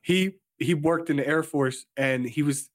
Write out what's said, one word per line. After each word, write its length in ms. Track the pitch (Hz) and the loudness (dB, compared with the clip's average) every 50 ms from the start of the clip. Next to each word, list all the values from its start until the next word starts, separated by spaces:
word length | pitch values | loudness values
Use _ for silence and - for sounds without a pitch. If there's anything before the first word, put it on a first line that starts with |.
| - | -2
He, 340 | - 175 185 185 190 190 _ _ _ _ - | 0 2 2 2 0 -4 _ _ _ _ -4
he 160 | - 131 180 | 0 0 0
worked 360 | 151 147 160 170 165 165 165 | 2 2 2 0 0 0 -2
in 80 | 147 139 | -2 0
the 100 | 131 139 | 0 0
Air 160 | 156 160 156 | 0 0 0
Force, 420 | 160 - 147 135 131 131 - - _ - - | 0 0 0 0 0 -2 -6 -12 _ -6 -2
and 280 | 135 135 131 127 123 | 0 0 0 0 -2
he 180 | 120 120 151 147 | -4 -2 0 0
was 260 | 147 139 143 - - | 0 0 -2 -4 -12